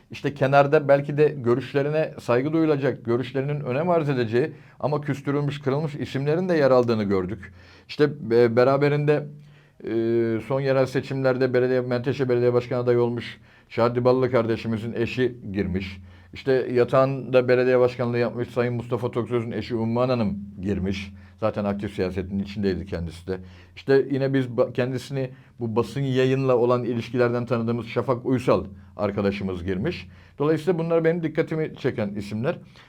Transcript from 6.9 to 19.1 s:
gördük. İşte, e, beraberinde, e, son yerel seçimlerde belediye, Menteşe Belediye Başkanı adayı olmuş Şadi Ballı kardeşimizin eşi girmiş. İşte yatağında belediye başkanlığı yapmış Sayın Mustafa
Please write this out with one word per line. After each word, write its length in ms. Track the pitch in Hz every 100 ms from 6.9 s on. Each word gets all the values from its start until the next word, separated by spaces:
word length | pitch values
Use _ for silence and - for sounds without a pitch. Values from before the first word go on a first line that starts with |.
| 110
gördük. 480 | 101 95 90 110 - - - - -
İşte, 220 | - 147 147 110
e, 260 | 117 120 113
beraberinde, 720 | 127 139 143 147 147 147 147 - - - _ _
e, 60 | - 113 113 117 113 113
son 200 | 110 135
yerel 260 | 139 135 131
seçimlerde 680 | 135 131 135 131 127 131
belediye, 260 | 123 127 127
Menteşe 480 | 123 123 131 123 127
Belediye 240 | 120 123
Başkanı 280 | 123 123 127
adayı 200 | 123 120
olmuş 400 | 120 117 - - - - _
Şadi 360 | - 120 123
Ballı 260 | 123 127 127
kardeşimizin 600 | 123 113 110 113 110 117
eşi 440 | 107 113 123 123 120 110
girmiş. 480 | 98 87 92 95 - - - -
İşte 200 | - 139
yatağında 960 | 131 - 123 120 135 135 135 120 131 123
belediye 320 | 123 127 127
başkanlığı 380 | 123 123 120 120
yapmış 300 | 117 107 113
Sayın 260 | 123 120
Mustafa 360 | 120 120 120 120